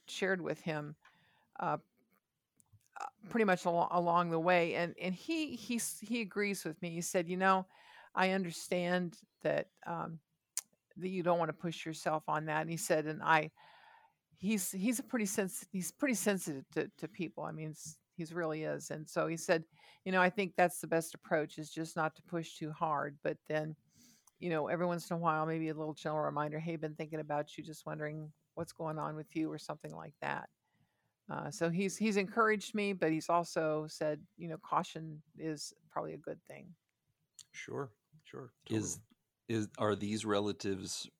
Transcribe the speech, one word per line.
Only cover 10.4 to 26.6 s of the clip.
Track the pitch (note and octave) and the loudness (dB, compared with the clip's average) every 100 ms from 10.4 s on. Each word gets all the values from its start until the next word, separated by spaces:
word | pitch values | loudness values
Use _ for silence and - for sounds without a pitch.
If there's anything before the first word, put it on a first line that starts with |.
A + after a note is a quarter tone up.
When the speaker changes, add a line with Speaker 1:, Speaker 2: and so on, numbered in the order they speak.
| _ - - _ _ D#3 | _ -10 -10 _ _ -8
Speaker 1:
that | F#3 | -6
you | F#3+ | 0
don't | E3+ F3 | 4 4
wanna | D#3+ | 2
push | - E3+ D#3+ D#3+ | -2 -6 -6 -8
yourself | D#3 - D#3 - | -4 0 0 0
on | D#3 D#3 | -2 0
that." | D3+ | 0
And | D#3+ | 0
he | E3 | -2
said, | - D#3 D3+ | 2 2 2
and | D#3+ | 0
I, | D3+ D#3+ D#3 - - - - - _ _ _ _ | 6 6 4 -6 -20 -20 -20 -20 _ _ _ _
he's, | F#3+ G#3+ - | 0 0 0
he's | G3 A3 A#3 | 0 0 0
a | |
pretty | - B3 G3+ | -2 -2 0
sens-, | - F#3+ - - | 0 0 -2 -6
he's | F#3+ E3+ | -4 -4
pretty | - C#4+ A3 | 0 0 2
sensitive | G#3+ F#3+ E3+ C3+ - | 2 2 0 -6 -4
to, | E3 C#3+ - | -2 -2 -4
to | D#3 | -8
people. | - D#3+ - | -6 -6 -6
I | D#3+ | -8
mean, | D#3 D#3 | -6 -8
s-, | D3+ D#3 - _ - | -10 -14 -16 _ -10
he's | D#3+ | -8
really | E3+ D#3+ D#3 | -2 -2 0
is. | D3+ D3 - | -2 -4 -6
And | D3+ D3+ | -8 -6
so | E3+ D#3+ | -2 0
he | E3 | 0
said, | - E3 D#3+ _ - - | 2 2 0 _ -20 -10
"You | F#3 | 0
know, | F#3 | 4
I | F3+ | 6
think | F#3+ F#3+ - | 4 2 6
that's | F3 - | 4 4
the | D#3 | 0
best | E3 D#3+ | 0 0
approach, | - - D#3+ D3 - | -6 0 2 2 -4
is | D3+ | -8
just | D#3 D#3+ E3+ | -6 -4 0
not | D#3 - | -2 -2
to | |
push | - E3+ D#3+ - | -6 -6 -4 -6
too | D3+ | -8
hard, | D#3 D#3+ C#3+ D3 C#3+ | -2 0 0 -2 -2
but | D3+ D3+ - | -2 -2 0
then, | D#3 D#3 D#3 _ _ - _ _ - | 0 0 -6 _ _ -20 _ _ -6
you | F3 | 0
know, | D#3 B2 | 2 2
every | E3 F3 | 2 2
once | F3 - | 0 -2
in | E3+ | 0
a | |
while, | E3+ D#3 D#3+ | 2 2 2
maybe | E3 D#3+ | 0 0
a | D3+ | -2
little | D#3 | -4
gentle | D3+ D#3 D#3 | -4 -2 0
reminder, | D3 D3 D3+ | 0 0 -2
'Hey, | D3+ | -2